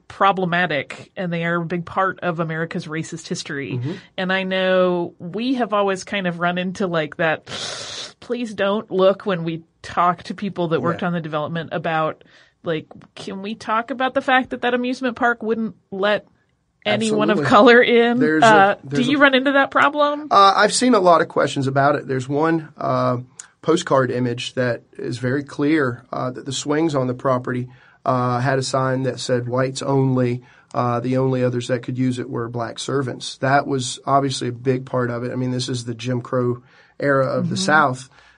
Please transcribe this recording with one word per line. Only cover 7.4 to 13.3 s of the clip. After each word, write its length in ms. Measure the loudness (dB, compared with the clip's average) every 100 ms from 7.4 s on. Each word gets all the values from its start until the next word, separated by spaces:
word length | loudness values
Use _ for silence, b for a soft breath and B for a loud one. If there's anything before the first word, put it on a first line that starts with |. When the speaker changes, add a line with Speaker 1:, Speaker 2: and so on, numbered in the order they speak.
| -6 B B B B B B -14
Speaker 1:
"Please 340 | -8 -6 -6
don't 360 | -2 0 0 -2
look," 360 | 4 4 4 0
when 180 | -2
we 200 | -2 -6 -8 _
talk 400 | -6 0 2 2
to 100 | -6
people 340 | -8 -6 -4 0
that 120 | 0
worked 220 | 0 -2
Speaker 2:
Yeah. 60 | -2
Speaker 1:
on 40 |
the 80 | -4
development 500 | -4 -4 -4 -6 -6
about, 520 | -6 -2 -2 -2 -6 b b b _
like, 220 | -6 -6 -8 -18 -20 -16
"Can 260 | -12